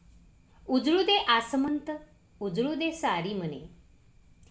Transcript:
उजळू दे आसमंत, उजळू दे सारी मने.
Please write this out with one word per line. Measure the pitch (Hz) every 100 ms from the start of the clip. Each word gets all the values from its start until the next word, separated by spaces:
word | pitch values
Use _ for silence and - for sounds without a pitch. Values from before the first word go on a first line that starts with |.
| - - - _ _ - -
उजळू | 254 240 349
दे | 381 403
आसमंत, | - 226 226 269 285 294 302 302 - _ _ -
उजळू | 202 175 269
दे | 294 330
सारी | 320 262 175 175
मने. | 202 165 135 - - - - _ _ - - -